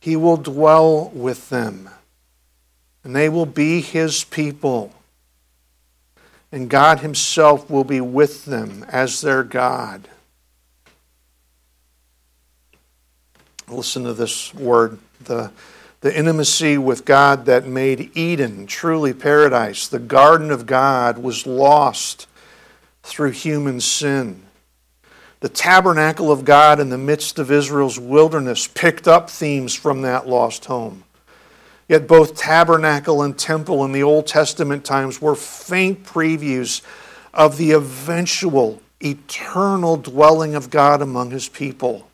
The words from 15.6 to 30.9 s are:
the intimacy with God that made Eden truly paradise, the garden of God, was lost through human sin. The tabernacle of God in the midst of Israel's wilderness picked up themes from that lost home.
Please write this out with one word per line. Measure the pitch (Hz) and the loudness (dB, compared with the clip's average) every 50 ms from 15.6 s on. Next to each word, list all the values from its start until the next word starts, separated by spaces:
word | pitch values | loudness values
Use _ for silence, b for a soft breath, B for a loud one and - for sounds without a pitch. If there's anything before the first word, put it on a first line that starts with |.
| b b b b b b b b | b b b b b b b b
the | - 139 202 156 | -6 -4 -2 0
intimacy | 151 165 160 156 151 139 - - 165 156 147 143 | -2 -2 0 0 -2 -2 -2 -2 0 0 0 0
with | 135 131 123 113 - | 0 -2 -4 -4 0
God | - 143 139 143 143 139 131 - | 2 4 6 6 4 4 2 2
that | 123 127 123 123 | 2 2 2 0
made | 131 127 131 131 135 131 131 139 135 _ | -2 -6 -4 -2 -2 -2 -4 -6 -12 _
Eden | 165 165 170 175 151 139 117 104 101 101 | -6 -4 -4 -4 -4 -4 -6 -6 -12 -14
truly | 101 - - - 170 165 160 151 139 123 | -14 -14 -8 -4 -4 -2 -2 -2 -4 -4
paradise, | - - 151 147 147 151 143 131 120 113 104 101 - - | -4 -2 2 4 6 4 4 4 0 -2 -2 -6 -10 -10
the | - - 120 | -8 -8 -10
garden | 120 117 139 135 139 147 165 165 156 151 | -8 0 4 6 8 8 6 4 2 -2
of | 147 123 117 | -6 -6 -4
God, | 113 131 127 131 139 135 127 123 120 117 120 | -2 0 0 2 2 0 0 0 -2 -2 -4
was | 123 131 117 110 - | -8 -10 -8 -8 -8
lost | 135 127 127 139 139 143 151 147 131 117 - - - - _ - _ b b b b b b b b b b b b b b _ | -8 -2 2 4 4 4 4 4 2 -2 -4 -10 -10 -12 _ -20 _ b b b b b b b b b b b b b b _
through | - - - 147 143 | -20 -8 -4 -4 -4
human | 123 - - 160 151 147 143 139 131 123 | -4 -6 -8 -6 -6 -4 -4 -6 -6 -6
sin. | 117 - - - 147 143 139 139 131 113 92 92 95 _ _ _ _ _ _ _ _ _ _ _ b b b b b b b b | -6 -6 -4 -4 -4 -4 -4 -4 -4 -6 -12 -16 _ _ _ _ _ _ _ _ _ _ _ _ b b b b b b b b
The | - - | -12 -10
tabernacle | - - - 175 185 185 180 190 170 156 156 156 156 156 156 156 151 | -8 -4 0 4 4 4 4 4 2 2 2 0 0 -2 0 0 0
of | 135 135 | 0 4
God | 143 143 143 151 151 151 147 | 6 8 8 8 8 6 4
in | 147 131 | 2 -4
the | 127 127 | -4 -6
midst | 135 139 151 147 - - - - | -2 -2 -2 -2 -4 -10 -8 -8
of | 147 127 | -4 0
Israel's | 143 147 143 135 147 143 143 131 113 120 | 0 0 0 0 -2 -2 -2 -2 -4 -8
wilderness | 123 120 131 147 156 160 160 156 135 127 - - - | -10 0 4 4 4 4 2 -4 -4 -4 -6 -6 -8
picked | - _ - - 170 160 165 - | -8 _ -2 0 0 0 0 2
up | 180 165 175 170 - | 4 4 4 4 0
themes | - - 165 151 143 139 131 120 - | -12 -8 -6 -4 -4 -4 -6 -8 -10
from | - - 151 143 131 135 | -6 -4 -4 -4 -4 -4
that | 131 123 127 127 | -4 -4 -4 -4
lost | 131 127 120 120 117 113 - - | -2 -2 -2 -2 -2 -4 -10 -10
home. | - 127 123 117 110 | -8 -8 -8 -8 -10